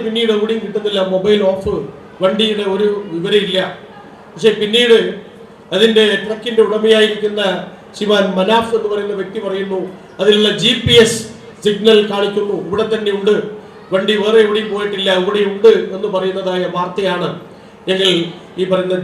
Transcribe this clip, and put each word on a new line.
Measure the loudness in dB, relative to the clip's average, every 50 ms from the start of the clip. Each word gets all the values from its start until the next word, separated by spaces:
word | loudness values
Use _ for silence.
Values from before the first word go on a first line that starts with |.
| 0
പിന്നീട് | -2 -2 0 0 0 0
എവിടെയും | 0 0 -2 -2 -4 -4
കിട്ടുന്നില്ല, | -6 -6 -6 -4 -2 -2 -2 0 0 0
മൊബൈൽ | 0 2 2 2 4 2 0 0
ഓഫ്, | 0 -4 -4 -4 -4 -6 -10 -14 -18 -20 -20 -6 -2 -2
വണ്ടിയുടെ | 0 0 0 0 0 -2 -2 -2 -2 -2
ഒരു | 0 0 0 -2 -2 -6 -8 -8
വിവരമില്ല. | -6 -2 0 0 0 0 0 -2 -2 -4 -4 -8 -12 -18 -20 -20 -20 -20 -20 -20 -20 -20 -20
പക്ഷേ | -8 0 0 0 2 2
പിന്നീട് | -2 0 2 2 4 6 6 4 4 0 -6 -10 -14 -18 -20 -20 -20 -20 -20 -20 -12 -6 0
അതിൻ്റെ | 2 2 4 4 4 4 4 2 -2 -4
ട്രക്കിൻ്റെ | -6 -8 -6 -6 0 2 2 2
ഉടമയായിരിക്കുന്ന | 2 2 0 2 4 4 4 4 2 0 -2 -4 -4 -4 -2 -2 -2 -4 -4 -8 -12 -16 -20 -20 -20 -10
ശ്രീമാൻ | -6 -2 2 2 2 2 2 0
മനാഫ് | 0 0 2 2 2 2 0 -2
എന്ന് | -2 -2 -2
പറയുന്ന | -4 -4 -4 -6 -6 -6
വ്യക്തി | -8 -8 -8 -8 -6
പറയുന്നു, | -6 -6 -6 -4 -4 -6 -6 -6 -8 -12 -16 -20 -20 -8 0
അതിലുള്ള | 2 4 4 4 2 2 0 0
ജി | 0 0 0 0 0
പി | 4 6 6 6
എസ് | 6 2 -2 -8 -12 -16 -18 -20 -20 -18 -4 -2
സിഗ്നൽ | -2 -2 2 4 6 6 6 4 2
കാണിക്കുന്നു, | 0 -2 -2 0 0 -2 -2 -2 -4 -6 -6
ഇവിടെ | -4 -4 -4 -2 -2 -2
തന്നെ | -2 -2 -4 -4
ഉണ്ട്, | 0 2 2 2 2 0 -4 -10 -14 -16 -20 -20 -20 -8 -4
വണ്ടി | -2 -2 0 0 0 0
വേറെ | 0 4 4 4 4
എവിടെയും | 4 2 -2 -2 -4 -4
പോയിട്ടില്ല, | -4 -4 -4 -4 -2 0 0 0 2
ഇവിടെ | 0 0 0 0 0 -2
ഉണ്ട് | -2 4 6 6 6 6 2 -4 -6
എന്ന് | -6 -4 -4 -2
പറയുന്നതായ | -2 -2 -2 -4 -4 -4 -4 -2 -2 -4 -4 -4
വാർത്തയാണ് | -4 -4 -4 -4 -4 -2 -2 -2 -2 -4 -4 -6 -8 -14 -18 -20 -20 -20 -20 -20 -10 -4 -4
ഞങ്ങൾ | -2 0 2 2 2 0 -2 -4 -8 -14 -18 -14 -6 -6
ഈ | -2 0
പറയുന്ന | 0 0 0 -2 -4 -2